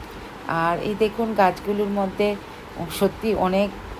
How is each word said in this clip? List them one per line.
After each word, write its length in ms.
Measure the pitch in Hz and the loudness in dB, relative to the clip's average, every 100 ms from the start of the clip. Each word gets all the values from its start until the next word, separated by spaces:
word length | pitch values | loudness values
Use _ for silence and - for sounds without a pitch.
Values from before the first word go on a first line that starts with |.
| - - - - - | -14 -14 -14 -12 -4
আর 300 | 165 165 170 | 0 2 2
এই 160 | - 202 | 0 2
দেখুন, 360 | 214 214 226 | 0 2 -2
গাছগুলোর 540 | 214 185 175 196 208 202 | 4 4 4 -2 0 0
মধ্যে 480 | 202 196 - 208 202 - - - - 170 - | 2 0 2 0 0 -8 -16 -14 -8 -6 2
সত্যি 340 | 196 - 226 | 2 2 0
অনেক, 360 | 185 185 190 202 - - - | 2 4 4 2 -2 -12 -8